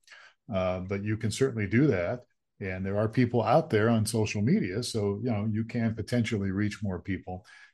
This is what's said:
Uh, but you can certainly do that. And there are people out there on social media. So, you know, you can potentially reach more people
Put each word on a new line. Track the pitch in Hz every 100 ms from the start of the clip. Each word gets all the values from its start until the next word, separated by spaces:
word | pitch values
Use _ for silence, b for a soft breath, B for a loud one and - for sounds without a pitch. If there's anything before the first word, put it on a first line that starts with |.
| _ B B B -
Uh, | 98 92 92
but | 92 101
you | 104 110
can | 110
certainly | - 135 113 101
do | 113 147
that. | 95 87 123 - _ _ -
And | 98 92
there | 95 101
are | 107
people | 120 120 120
out | 107 143 160
there | 107 107
on | 117 107
social | 113 104 107
media. | 107 202 110 98
So, | 123 113 101 101
you | 123
know, | 104 110
you | 107
can | 113 120 113
potentially | 110 95 123 113 110 98
reach | 95 104 -
more | 104 90
people | - 92 - 92 - B B